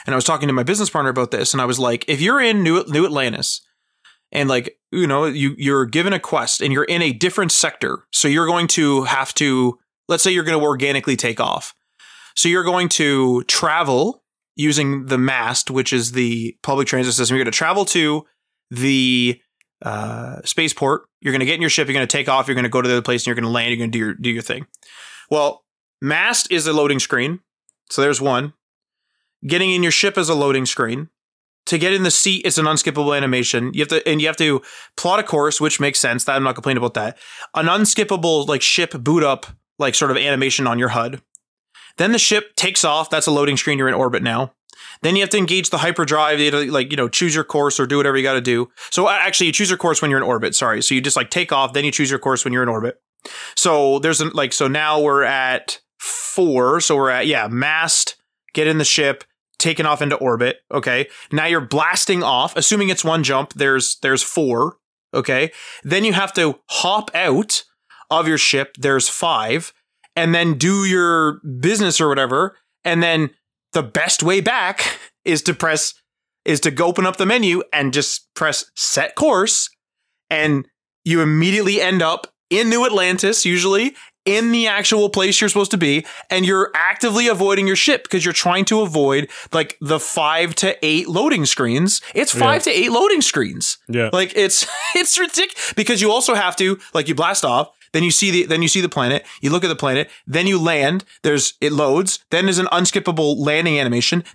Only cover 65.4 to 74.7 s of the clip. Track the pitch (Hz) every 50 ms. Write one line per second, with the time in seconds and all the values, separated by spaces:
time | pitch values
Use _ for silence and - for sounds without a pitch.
65.4 | 151 160 - - - - - - - 139 165 196 214 220 185 185 196 190 - 185
66.4 | 165 151 131 - _ - - - - 180 196 214 214 - - 165 185 165 131 156
67.4 | 220 - - - - _ _ _ _ _ - - - _ 156 165 165 156 160 139
68.4 | - - - 135 135 - - - 131 143 135 131 120 - - - 175 170 156 110
69.4 | 110 110 127 160 165 - - _ _ _ _ _ _ _ _ 170 165 165 165 170
70.4 | 170 170 156 127 139 180 196 196 196 190 185 185 175 170 170 160 156 151 151 -
71.4 | - 151 131 127 131 180 226 208 208 180 - - 160 147 139 135 135 120 127 147
72.4 | 180 190 - _ _ _ _ _ - 175 170 170 170 170 165 160 156 135 - _
73.4 | _ _ _ _ _ _ - 165 139 110 - 151 160 180 - - 160 165 190 196
74.4 | 165 220 240 254 185 185